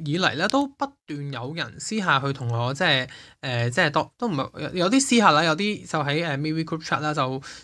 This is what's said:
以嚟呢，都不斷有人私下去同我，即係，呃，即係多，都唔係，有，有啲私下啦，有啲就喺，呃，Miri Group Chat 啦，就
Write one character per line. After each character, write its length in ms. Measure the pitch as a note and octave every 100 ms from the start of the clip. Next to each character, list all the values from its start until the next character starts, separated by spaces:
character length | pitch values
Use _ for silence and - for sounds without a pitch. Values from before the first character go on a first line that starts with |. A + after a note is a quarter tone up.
| D3+
以 140 | E3+
嚟 160 | E3 C3+
呢， 120 | G3+
都 200 | C4+ C#4+
不 180 | - C#4 _ -
斷 280 | D3 C#3+
有 200 | B2+ B2+
人 260 | E3 B2 -
私 180 | - A3
下 200 | F3+ C#3
去 120 | C#3
同 160 | C#3 A#2
我， 240 | A#2 B2
即 100 | C#3
係， 260 | F3+ C3 B2+ - - -
呃， 280 | C3+ A#2+ A#2+
即 120 | D3+
係 80 | D#3+
多， 240 | D#3 D#3+ -
都 120 | A#3+
唔 60 | C#3+
係， 240 | - -
有， 80 | D3+ F3+ F3
有 40 |
啲 120 | C4+
私 160 | C4+ A#3
下 140 | G3+
啦， 120 | D3+
有 100 | E3 D#3
啲 300 | G#3 G#3 -
就 140 | D#3+
喺， 260 | C#3+ D3+ E3+
呃， 120 | C3+
Miri 260 | D#3 D#3+
Group 220 | D#3+ D#3+ -
Chat 160 | D#3
啦， 120 | D3+
就 280 | D3+ C3 C3+ - -